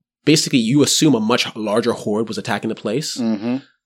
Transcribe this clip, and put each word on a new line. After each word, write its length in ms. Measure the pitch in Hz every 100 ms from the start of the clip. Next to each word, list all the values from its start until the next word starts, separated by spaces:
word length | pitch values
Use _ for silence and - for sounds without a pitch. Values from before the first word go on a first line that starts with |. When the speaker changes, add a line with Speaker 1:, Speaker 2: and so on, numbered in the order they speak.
| _ _ -
Speaker 1:
basically, 340 | 156 - 135
you 220 | 110 147
assume 300 | 123 - 143 120
a 40 |
much 340 | 107 120 - 113
larger 380 | 107 107 117
horde 340 | 104 - 104 113
was 100 | 101
attacking 320 | 101 104 110
the 60 | 110
place. 420 | 110 120 156 -
Speaker 2:
Mm-hmm. 400 | 117 107 113 131 - _